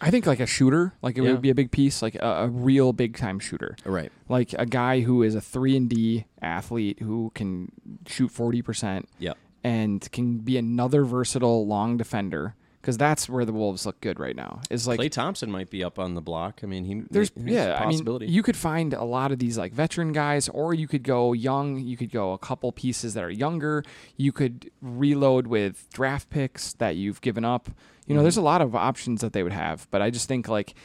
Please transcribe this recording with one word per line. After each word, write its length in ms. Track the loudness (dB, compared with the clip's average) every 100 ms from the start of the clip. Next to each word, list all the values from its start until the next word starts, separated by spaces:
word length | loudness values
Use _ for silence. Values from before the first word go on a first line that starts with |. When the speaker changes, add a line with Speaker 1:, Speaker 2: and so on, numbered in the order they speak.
Speaker 1:
I 80 | 2
think, 140 | 4 4
like, 160 | 2
a 40 | 0
shooter, 480 | 4 4 6 2 -2
like, 160 | -6 0
it 60 |
Speaker 2:
Yeah. 80 | 2
Speaker 1:
would 100 | 4
be 80 | 4
a 60 | 2
big 160 | 2
piece, 300 | 2 2 2
like, 140 | -4 -2
a, 100 | 0 2
a 40 | 0
real 420 | 2 4 6 6
big-time 480 | 4 -2 -2 -4 -4
shooter. 380 | -6 -8 -8 -10 -4
Speaker 2:
Right. 260 | -4 -4 _ -2
Speaker 1:
Like, 260 | 0 2 0
a 60 | 0
guy 360 | 0 2 2
who 220 | 4 4
is 120 | 4 2
a 60 |
three 360 | -4 -2 2 4
and 120 | 4
D 360 | 2 2 0 -4 -10
athlete 580 | -6 -6 -4 -4 -2 -4
who 320 | -4 -4 -4
can 380 | -6 -6 -4 -8 -14 -18 -18 -12
shoot 220 | -2 -2
forty 320 | 0 -2 -2
percent 460 | -2 -4 -4 -4 -8 -10
Speaker 2:
Yep. 180 | -8 -8 _ _
Speaker 1:
and 480 | -2 0 0 -2 -6
can 280 | -4 -2 -2
be 180 | -2 -2
another 480 | 0 0 2 4 4
versatile 600 | 2 0 0 2 2 2
long 300 | 0 0 0
defender, 600 | -2 -4 -4 -4 -6 -10 _ _
'cause 120 | -4 0
that's 300 | 2 2 -2
where 160 | -2
the 80 | -2
Wolves 340 | 0 0 -2 -6
look 140 | -6
good 180 | -6 -4
right 180 | -6 -6
now, 260 | -10 -10 -6
is, 180 | -4 -2
like 100 | 0
Speaker 2:
Klay 140 | -2
Thompson 400 | -2 -4 -4 -6
might 180 | -6 -8
be 140 | -6
up 160 | -6 -4
on 140 | -6
the 80 | -6
block. 400 | -6 -6 -6 -8
I 40 | -8
mean, 180 | -6 -6
he, 160 | -6 -2
Speaker 1:
There's, 200 | 0 0 -2
Speaker 2:
he's 100 | -2
a 20 |
Speaker 1:
yeah, 240 | 0 2 0
I 60 |
mean, 160 | 0 0
Speaker 2:
possibility. 300 | -2 -4 0
Speaker 1:
you 140 | 2
could 120 | 2 0
find 380 | 0 0 -2
a 100 | -2
lot 300 | -2 -2 0
of 60 | 0
these, 180 | 0 -2
like, 160 | -4
veteran 400 | -2 -2 0 -2
guys, 340 | 0 2 0 0
or 260 | -2 -2
you 140 | 0 0
could 160 | -2
go 300 | 0 2 4
young. 460 | 2 0 0 0 -4
You 180 | -6 -6
could 140 | -4
go 200 | -2 -2
a 60 | -2
couple 340 | -6 -4 -4
pieces 420 | -4 -4 -4 -4 -4
that 100 | -6
are 40 |
younger. 540 | -2 -2 -2 -2 -2 -4 -14 -18 -2
You 160 | 0
could 400 | 2 -2 -2 -16 _
reload 680 | -10 0 2 4 6 4 4
with 420 | 2 0 -4 -14
draft 380 | -4 -2 -2 -4
picks 420 | -4 -4 -6 -12
that 220 | -4 -2 0
you've 240 | -2 -2
given 240 | -2 -2
up. 240 | 0 -2 -4 -16 -18 _ 0
You 80 |
know, 60 | 4
Speaker 2:
Mm-hmm. 40 |
Speaker 1:
there's 140 | 6 6
a 40 |
lot 200 | 4 4
of 120 | 4
options 460 | 2 0 0 -2 -2
that 140 | 0
they 100 | 0
would 80 | -2
have, 340 | -2 -4 -6 -2
but 100 | 0
I 80 | 0
just 200 | 0 -2
think, 180 | -2 0
like, 260 | -2 -2 -10